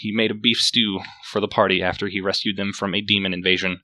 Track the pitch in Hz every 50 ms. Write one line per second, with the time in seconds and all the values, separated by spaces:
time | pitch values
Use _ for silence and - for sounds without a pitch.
0 | - 107 104 113 113 110 110 107 107 120 113 - - - - 123 113 104 95 95
1 | - - - - - - - 107 101 104 - - 104 95 95 92 90 90 85 -
2 | 101 101 92 101 92 98 95 - - 117 101 98 98 101 98 - 101 98 87 104
3 | 104 101 104 101 98 95 90 90 90 92 92 90 95 92 90 -